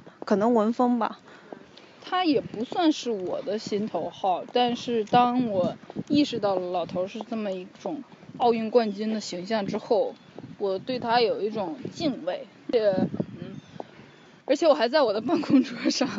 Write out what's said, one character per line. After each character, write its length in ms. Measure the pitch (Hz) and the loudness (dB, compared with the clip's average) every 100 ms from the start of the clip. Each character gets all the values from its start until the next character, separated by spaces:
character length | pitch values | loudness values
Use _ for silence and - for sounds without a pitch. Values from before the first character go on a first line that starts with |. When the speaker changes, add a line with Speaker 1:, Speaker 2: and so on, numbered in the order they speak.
| - - - | -18 -16 0
Speaker 1:
可 100 | 208 | 2
能 180 | 220 | 4
文 200 | 240 208 | 4 2
风 260 | 233 247 240 | 2 2 2
吧。 200 | 214 - - - - - - - - - | 0 -6 -18 -20 -20 -20 -20 -20 -20 -20
Speaker 2:
它 220 | - 370 370 | -4 0 2
也 160 | 254 | 2
不 240 | 180 196 247 | 0 -6 -4
算 260 | 403 330 | 2 2
是 180 | 294 247 | 2 -2
我 320 | 214 180 - | -4 -4 -6
的 160 | - 208 | -4 -4
心 300 | - 208 220 | -2 -4 -2
头 220 | 175 175 | -4 -6
好， 340 | - 202 170 - | -2 0 0 0
但 240 | 247 247 240 | 2 2 0
是 300 | - 233 208 | -2 -2 2
当 420 | 247 247 247 247 | 4 4 2 0
我 280 | 190 175 - - - - | 0 0 -2 -12 -12 0
意 160 | 294 285 | 2 2
识 120 | 233 | 2
到 180 | 202 190 | 0 0
了 160 | 180 | 0
老 140 | 180 165 | -4 -4
头 220 | 190 185 | -4 -4
是 140 | 220 | -6
这 160 | 214 226 | -8 -6
么 140 | 208 | -4
一 140 | 190 185 - | -6 -10 -10
种 220 | - - - - - 262 | -8 -8 -10 -20 -18 0
奥 140 | 247 | 2
运 180 | 233 220 | 2 2
冠 220 | 247 220 | 2 2
军 220 | 196 214 | -2 -4
的 80 | 220 | -4
形 240 | - 180 180 | -6 -10 -4
象 200 | 220 196 | -4 -2
之 120 | 208 | -6
后， 360 | - 220 131 - - - - - | 0 0 0 -4 -18 -18 -18 -6
我 200 | 202 190 | -4 -2
对 220 | 190 254 | -4 -6
他 220 | 233 233 | 0 2
有 200 | 226 165 | 2 0
一 80 | 196 | -2
种 280 | 214 185 151 - | -4 -6 -6 -10
敬 320 | - 330 196 160 | -4 -4 -4 -6
畏。 200 | 160 - - - | -8 -10 -18 -2
而 60 | |
且， 340 | 240 208 185 180 - - - | 2 2 2 0 -2 -6 -8
嗯， 160 | 180 196 - - - - - - - - - | -14 -14 -18 -16 -16 -16 -20 -20 -20 -20 -2
而 100 | 285 | 2
且 120 | 330 | 4
我 60 | |
还 160 | 294 240 | 4 4
在 120 | 302 | 2
我 120 | 254 | 2
的 80 | 202 | 0
办 180 | 226 339 | 0 -2
公 240 | 285 269 | 4 4
桌 260 | 247 - - | 4 -2 -2
上， 200 | - 262 | 0 -2